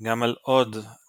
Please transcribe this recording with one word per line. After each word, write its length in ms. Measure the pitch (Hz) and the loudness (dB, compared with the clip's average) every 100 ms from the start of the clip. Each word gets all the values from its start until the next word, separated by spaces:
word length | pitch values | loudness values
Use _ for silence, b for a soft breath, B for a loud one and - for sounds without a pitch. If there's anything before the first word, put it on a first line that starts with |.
גם 200 | 110 117 | -4 0
על 120 | 120 117 | 0 -2
עוד 340 | - 131 120 110 107 - | 2 2 2 -2 -12 -18